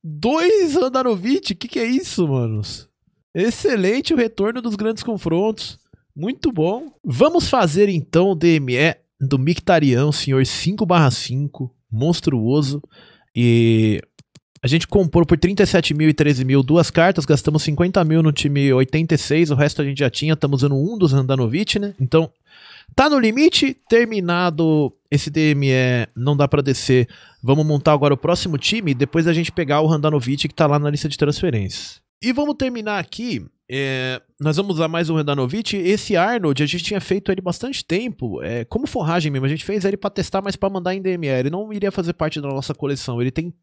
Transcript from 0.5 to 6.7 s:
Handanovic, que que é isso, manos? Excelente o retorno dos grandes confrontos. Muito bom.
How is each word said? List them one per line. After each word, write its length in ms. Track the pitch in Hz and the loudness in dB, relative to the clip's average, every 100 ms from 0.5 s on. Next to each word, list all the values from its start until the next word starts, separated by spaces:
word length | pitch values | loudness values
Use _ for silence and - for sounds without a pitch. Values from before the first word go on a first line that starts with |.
| 427 349 294 | 2 2 0
Handanovic, 760 | 262 254 254 202 202 311 - | 0 0 0 -2 0 -2 -2
que 140 | 196 247 | -8 -6
que 100 | - | -4
é 80 | 233 | 0
isso, 400 | 254 381 - 165 | -2 -2 -2 0
manos? 600 | 131 117 110 104 - - _ _ _ _ | 0 -2 -4 -6 -12 -18 _ _ _ _
Excelente 800 | 160 220 - 403 233 185 240 - | -2 -2 0 0 2 2 0 0
o 40 | 311 | 0
retorno 440 | 226 - 202 240 | 0 0 -4 -2
dos 140 | 233 | -6
grandes 300 | 202 214 220 | -4 -4 -4
confrontos. 760 | - 208 170 165 214 214 - - _ _ _ | -6 -6 -2 0 0 -4 -12 -16 _ _ _
Muito 360 | - 180 262 320 | -8 -8 -4 -4
bom. 420 | 202 160 | 0 -2